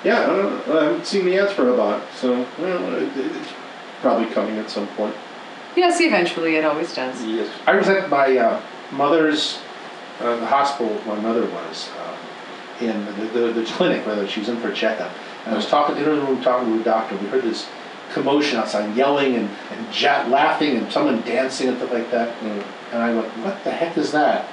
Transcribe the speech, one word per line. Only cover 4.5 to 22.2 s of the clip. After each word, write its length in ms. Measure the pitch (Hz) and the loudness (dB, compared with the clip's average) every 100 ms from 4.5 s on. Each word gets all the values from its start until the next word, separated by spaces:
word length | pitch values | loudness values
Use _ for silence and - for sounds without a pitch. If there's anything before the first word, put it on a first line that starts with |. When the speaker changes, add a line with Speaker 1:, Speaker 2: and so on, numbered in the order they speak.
| 107 | -2
Speaker 1:
at 120 | 107 | -4
some 180 | - 101 | -4 -6
point. 240 | - 107 - - - - - - - | -2 -4 -4 -12 -16 -16 -16 -4 4
Speaker 2:
Yes, 240 | 359 339 | 4 6
eventually. 560 | 330 208 175 - 165 156 | 4 4 2 0 2 2
It 80 | |
always 300 | 156 147 170 - | 2 2 -2 -4
does. 260 | 127 120 110 | -6 -4 -4
Speaker 1:
Yes. 240 | 113 101 - - | -2 -4 -2 2
Speaker 3:
I 80 | 196 | 4
was 140 | 190 | 6
at 200 | 196 - | 2 2
my, 280 | 139 135 127 | 4 6 6
uh, 240 | 113 107 - - - | 4 2 -6 -16 -12
mother's, 680 | 139 147 165 156 151 151 - - - - - - - | 0 4 6 6 4 -2 -6 -12 -14 -14 -16 -16 -6
uh, 160 | 117 117 | -2 -2
the 80 | 113 | 2
hospital 560 | 139 135 - 113 104 113 | 2 2 0 -2 -2 -4
my 140 | 107 | -4
mother 260 | 110 117 98 | 0 0 0
was, 440 | 87 - - - - | -4 -8 -10 -10 -10
uh, 180 | - - - - - - - - 117 | -10 -10 -12 -14 -14 -14 -14 -6 -2
in 200 | 104 104 98 | -2 -4 -6
the, 80 | 110 117 | -2 0
the, 120 | 117 | 2
the 120 | 113 110 | 0 -2
clinic, 400 | - 175 117 - | 2 2 2 -2
rather, 180 | 107 98 | -2 -2
she 140 | - | -4
was 80 | 104 | -4
in 80 | 117 | -2
for 120 | 156 | -4
a 40 | |
checkup. 380 | 131 113 107 107 - - - - | -2 -2 -2 -6 -8 -14 -12 -4
And 80 | |
I 40 | 110 | -4
was 80 | - | 2
Speaker 1:
Mm. 40 | |
Speaker 3:
talking, 280 | 147 147 151 | 2 2 2
in 60 | 147 | 2
her 80 | |
room, 280 | 147 139 127 | 2 2 0
talking 320 | 131 123 117 | 2 2 2
to 60 | 110 | 0
a 40 | |
doctor. 340 | 110 98 - 98 | 2 0 0 -6
We 100 | 101 | -2
heard 160 | 131 | 0
this 240 | 117 101 - - - - - | 0 -4 -8 -14 -14 -16 -8
commotion 440 | - 135 143 147 120 | -2 2 4 4 0
outside, 380 | 107 107 107 107 | 0 -2 0 2
yelling 400 | 139 143 139 120 | 4 4 4 2
and, 140 | 101 98 - | 0 -6 -12
and 300 | 101 110 - | -10 -6 0
ja-, 240 | 120 - - | 2 2 4
laughing 500 | 135 - - 151 120 | 4 4 4 2 2
and 120 | 101 | 0
someone 300 | - 151 117 | 2 2 2
dancing 440 | 117 120 131 - 131 | 0 0 0 0 0
and 100 | 117 | 0
stuff 140 | 120 | -2
like 180 | 120 117 | -2 0
that. 260 | 120 | 0